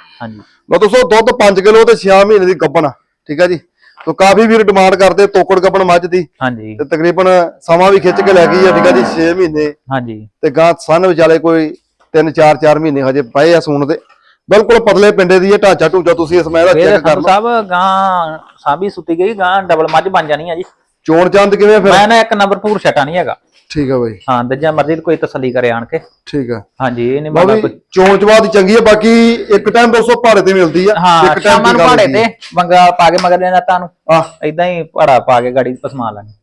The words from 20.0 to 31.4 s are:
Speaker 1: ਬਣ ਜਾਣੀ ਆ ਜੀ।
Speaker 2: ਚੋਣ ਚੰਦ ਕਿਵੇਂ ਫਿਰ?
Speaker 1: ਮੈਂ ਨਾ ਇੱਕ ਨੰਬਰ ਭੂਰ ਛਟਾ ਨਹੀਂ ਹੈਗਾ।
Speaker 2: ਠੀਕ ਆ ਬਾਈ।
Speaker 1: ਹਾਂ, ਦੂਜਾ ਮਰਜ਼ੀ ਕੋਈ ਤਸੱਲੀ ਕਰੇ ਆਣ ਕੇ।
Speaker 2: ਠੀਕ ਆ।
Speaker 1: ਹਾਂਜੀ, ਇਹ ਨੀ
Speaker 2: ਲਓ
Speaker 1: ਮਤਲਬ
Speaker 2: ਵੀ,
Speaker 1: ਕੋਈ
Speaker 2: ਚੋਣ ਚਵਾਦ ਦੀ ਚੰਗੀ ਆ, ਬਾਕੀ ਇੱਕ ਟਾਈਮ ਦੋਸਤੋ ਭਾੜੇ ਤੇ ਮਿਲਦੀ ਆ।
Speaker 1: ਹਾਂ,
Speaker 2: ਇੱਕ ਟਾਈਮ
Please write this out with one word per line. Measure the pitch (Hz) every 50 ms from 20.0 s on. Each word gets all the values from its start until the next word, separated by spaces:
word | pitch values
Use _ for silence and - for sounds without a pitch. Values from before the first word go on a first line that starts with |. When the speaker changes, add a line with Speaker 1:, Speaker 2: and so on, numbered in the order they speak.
| 165 190
Speaker 1:
ਬਣ | 190 180 160
ਜਾਣੀ | 151 151 143 156 175
ਆ | 165
ਜੀ। | 165 190 - _ _ _ _ _ _ _
Speaker 2:
ਚੋਣ | - 160 165 180 180
ਚੰਦ | 151 202 202 202 196
ਕਿਵੇਂ | 202 208 208 214 214
ਫਿਰ? | 180 196
Speaker 1:
ਮੈਂ | 180 190 208 214
ਨਾ | 233 226
ਇੱਕ | - - 220
ਨੰਬਰ | 208 202 202 196 190
ਭੂਰ | 190 214 208 196
ਛਟਾ | - 160 - 151 135
ਨਹੀਂ | 143 165
ਹੈਗਾ। | 180 165 120 - - _ _ _ _ _ _
Speaker 2:
ਠੀਕ | - 156 143 127
ਆ | 135 127
ਬਾਈ। | 120 113 110 - - -
Speaker 1:
ਹਾਂ, | 131 123 120
ਦੂਜਾ | 123 135 143 147 160 156
ਮਰਜ਼ੀ | 151 139 147 165
ਕੋਈ | 160 160 165 160
ਤਸੱਲੀ | 151 - 147 - 147 131 127 120
ਕਰੇ | 123 123 120
ਆਣ | 117 117 117
ਕੇ। | - - 160 - _ _ _ _
Speaker 2:
ਠੀਕ | - - 147 135 117
ਆ। | 120 110 98 _ _ - 135
Speaker 1:
ਹਾਂਜੀ, | 127 123 120 120 120
ਇਹ | 131 143 151
ਨੀ | 151
Speaker 2:
ਲਓ | 151
Speaker 1:
ਮਤਲਬ | 156 180 190 220
Speaker 2:
ਵੀ, | 220
Speaker 1:
ਕੋਈ | 214 131 - - _ _ -
Speaker 2:
ਚੋਣ | 185 190 190 196 190
ਚਵਾਦ | 202 208 220 220 220
ਦੀ | 208
ਚੰਗੀ | - 208 190 185 214
ਆ, | 233
ਬਾਕੀ | 220 214 214 214 214 226 226 233 233 233 233
ਇੱਕ | 233 - - 214 196 - 214
ਟਾਈਮ | 202 233 240 240 233
ਦੋਸਤੋ | 233 220 240 240 - -
ਭਾੜੇ | 233 214 202 175
ਤੇ | 185 196
ਮਿਲਦੀ | 190 180 160 147 170 185 202
ਆ। | 214 185
Speaker 1:
ਹਾਂ, | 175 180 170 165 160
Speaker 2:
ਇੱਕ | - 151
ਟਾਈਮ | 196